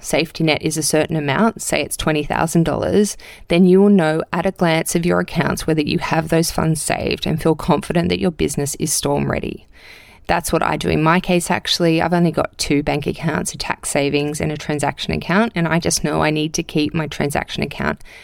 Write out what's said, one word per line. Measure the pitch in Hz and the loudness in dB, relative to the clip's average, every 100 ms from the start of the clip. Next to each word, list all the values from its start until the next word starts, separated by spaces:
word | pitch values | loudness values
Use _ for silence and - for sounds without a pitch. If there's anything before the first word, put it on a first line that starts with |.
safety | - 147 165 - | -4 -2 -2 -2
net | 160 143 | 0 0
is | 160 151 | -2 -2
a | |
certain | 147 156 - | 0 0 0
amount, | 160 143 135 226 - | -2 -2 2 0 0
say | - 151 | -4 -2
it's | 143 - | -2 -4
twenty | 160 151 | -2 0
thousand | 147 - 160 170 | 0 -2 2 2
dollars, | 160 139 - 190 208 - - - - | 2 0 0 2 2 -2 -16 -18 0
then | 170 | 4
you | 180 190 | 6 8
will | 202 | 8
know | 196 156 160 - | 6 4 0 -2
at | 185 190 | -2 -2
a | |
glance | - 170 160 - 175 | 0 2 2 0 0
of | 175 | 2
your | 175 | 0
accounts | 175 160 - 170 | 0 -2 -2 -2
whether | - 156 | 0 0
you | 147 170 | 0 -2
have | - 160 160 | 0 -2 2
those | 165 165 | 0 0
funds | - 160 156 | 0 0 0
saved | - - - - | -2 -2 -2 -2
and | 131 160 | -2 0
feel | 160 | 0
confident | 156 - 147 - 170 175 | 0 2 0 2 0 0
that | 175 | 0
your | 190 | -2
business | - 151 - 143 - | 0 -2 -2 -4 -4
is | 165 | -2
storm | - 143 143 139 | -2 0 0 0
ready. | - - - - - - - - - - | -2 -4 -10 -16 -20 -20 -20 -20 -18 -2
That's | 170 - | -2 2
what | 165 | 0
I | - 151 | 0 0
do | 170 | 0
in | 151 | 2
my | 156 180 | 4 2
case, | - 175 - | 2 0 2
actually. | 180 - - 170 160 | -4 -2 0 2 2
I've | 165 | 2
only | 175 170 | 2 2
got | 156 - - | 2 -4 -4
two | - 143 | 0 0
bank | 147 143 143 | 0 -2 -4
accounts, | - 160 165 180 | -4 -4 -4 -6
a | - | -8
tax | - - - | -6 -6 -2
savings | 147 139 147 147 151 | -2 0 0 -2 -2
and | 156 | -4
a | 151 | -4
transaction | - 147 139 - - | -4 -2 -2 -4 -6
account, | - - 185 233 | -4 0 0 0
and | 170 160 | 0 0
I | 165 | 2
just | 165 - | 0 -2
know | 151 156 | 0 0
I | 156 | 0
need | 156 156 | 0 -2
to | 165 | -4
keep | 160 156 151 | -2 -2 -2
my | 165 147 | -2 -6
transaction | - 143 - - - | -4 -2 -2 -4 -6
account | - - 76 - - - | -6 -4 -4 -4 -10 -20